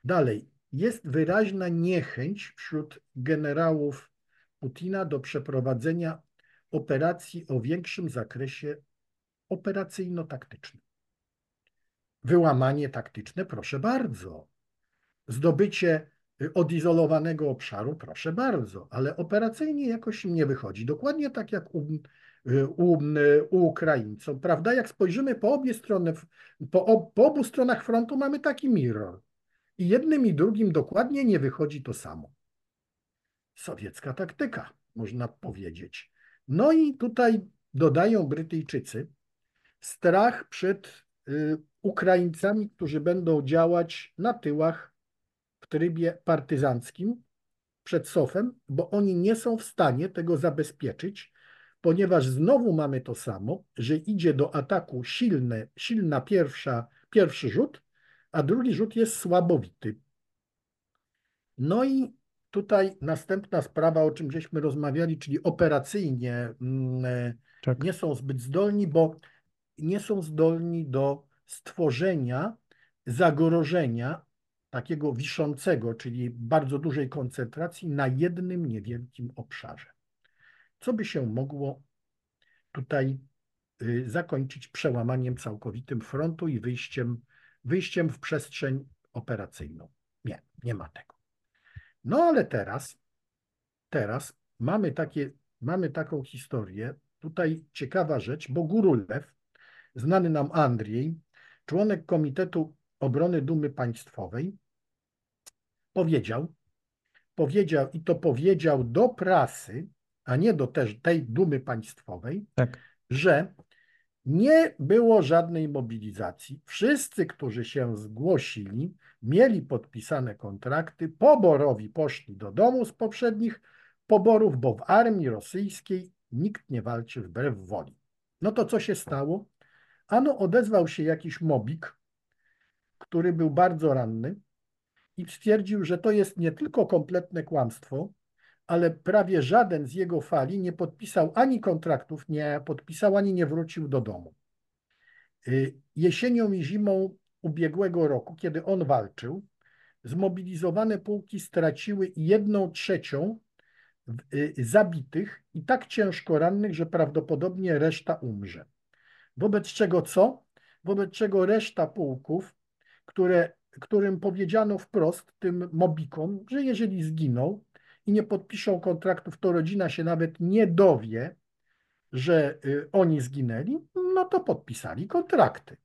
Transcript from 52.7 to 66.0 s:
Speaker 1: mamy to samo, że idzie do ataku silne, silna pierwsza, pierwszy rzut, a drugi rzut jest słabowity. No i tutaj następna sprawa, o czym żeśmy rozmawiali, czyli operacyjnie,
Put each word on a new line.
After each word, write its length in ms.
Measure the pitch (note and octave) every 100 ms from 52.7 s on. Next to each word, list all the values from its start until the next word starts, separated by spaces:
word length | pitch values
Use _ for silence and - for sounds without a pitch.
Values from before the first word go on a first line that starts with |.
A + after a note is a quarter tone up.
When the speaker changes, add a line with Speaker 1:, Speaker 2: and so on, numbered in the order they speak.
Speaker 1:
mamy 280 | D#3+ D3 C3
to 140 | B2+ A#2
samo, 480 | - F#2+ G#2 F#3 _ -
że 180 | A#2 D#3
idzie 380 | F3+ G3+ E3
do 220 | C#3 C#3+ D3+
ataku 480 | C3 F#3+ - B2
silne, 640 | B2+ - B3 D#3 B2 A2+ A2 -
silna 440 | - A3+ E3+ C#3
pierwsza, 680 | - G3 C#3+ - - A#2+ A#2 _ _
pierwszy 400 | A3 E3+ - B2
rzut, 320 | A#2+ D4 - _ _ _ _ _
a 120 | D#3+
drugi 300 | C#3+ A#3 B3
rzut 220 | E3 A3 A3+
jest 200 | A3 -
słabowity. 840 | F3+ F3+ E3+ D#3 G2 _ G#2+ G#2+ _ _ _ _ _ _ _ _ _ _ _ _ _ _ _ -
No 280 | C#3 G#3 C4+
i 300 | C4+ B3+ _ _ _ _ G3+
tutaj 420 | G3+ G3+ F#3+ F#3+
następna 600 | C#3+ D#3+ - G3 G3+ E3+
sprawa, 420 | C3 - D#3+ D#3+
o 80 | D#3
czym 200 | D3+ D#3
żeśmy 280 | D#3 D#3+ D#3
rozmawiali, 580 | D3 C#3+ D3 C#3 E3+ D#3+
czyli 260 | - C#3+
operacyjnie, 1120 | F3 - E3 D3 C#3 G#3